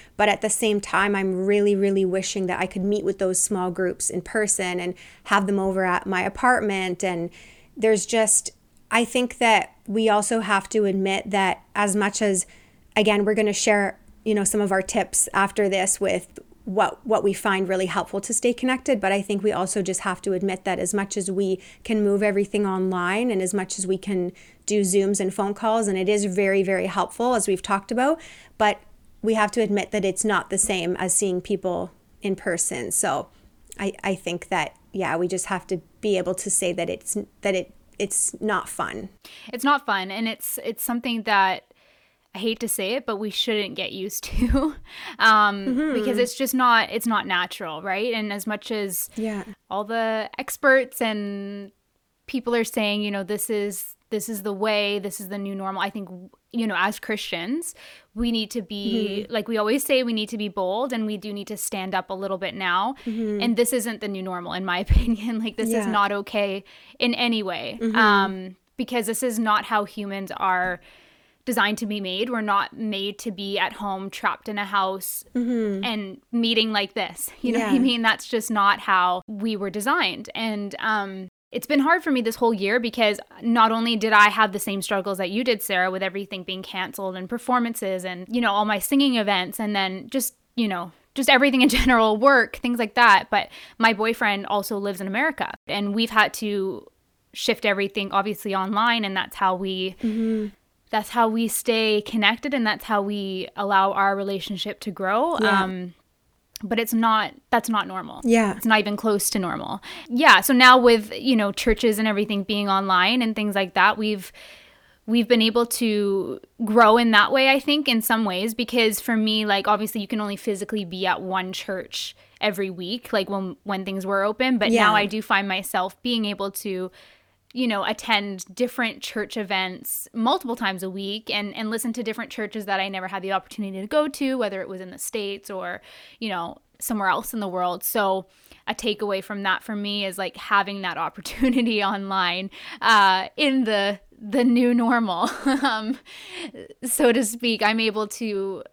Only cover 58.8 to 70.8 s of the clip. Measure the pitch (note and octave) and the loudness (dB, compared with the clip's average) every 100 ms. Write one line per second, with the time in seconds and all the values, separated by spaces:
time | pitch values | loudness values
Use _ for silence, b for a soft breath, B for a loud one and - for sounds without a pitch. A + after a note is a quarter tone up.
58.8 | G3+ A3+ G#3 G3+ - G#3+ G#3+ A3 G#3+ C#4 | -2 -2 -2 -4 -4 -4 -2 0 2 0
59.8 | - C4 B3 A3+ G#3+ A3+ G#3 G3 F#3 G3+ | 2 2 2 -2 -4 -4 -6 -2 -2 -2
60.8 | C4 A#3+ G#3+ G#3+ G#3+ G3+ G3 G#3 - G3 | -2 -2 -4 -6 -8 -10 -10 -8 -6 -6
61.8 | F#3+ F#3+ F#3 F#3+ F#3+ F#3+ F#3 - F#3 F3+ | -4 -4 -4 -6 -6 -4 -6 -4 0 0
62.8 | G#3+ C4+ - A3 A3 G#3 A#3 A3+ A#3+ B3+ | 0 -4 -6 -4 -4 -2 0 2 2 0
63.8 | A3 A3 G#3+ G3 F#3 F3+ F3 F3+ F#3+ F3+ | -2 -6 -6 -6 -6 -6 -6 -6 -2 -2
64.8 | G#3 - A#3+ A3 A3 A3 A3+ A3 A3+ A3+ | 4 4 4 0 -2 -4 -4 -2 0 0
65.8 | G#3+ G#3 G3+ G3+ G3+ G#3+ G3+ G3 G3 B | 0 2 0 0 -4 -2 -2 -4 -10 B
66.8 | B - B3 A#3 A#3+ A3+ F#3+ E3+ A#2+ A#3 | B -4 -2 0 0 0 -2 -6 -8 -4
67.8 | A3+ A3 G#3+ G3+ G3 F#3+ F#3 F#3 _ - | 0 4 6 6 4 -2 -10 -16 _ -8
68.8 | B3 B3 G#3+ A3+ B3+ A3+ A3 G#3 - A3 | -4 -2 -2 -2 -2 0 2 0 2 0
69.8 | G#3 - G3+ G3 F#3+ - F#3+ F#3 F#3 F3+ | -2 -6 -8 -8 -8 -2 0 2 0 -4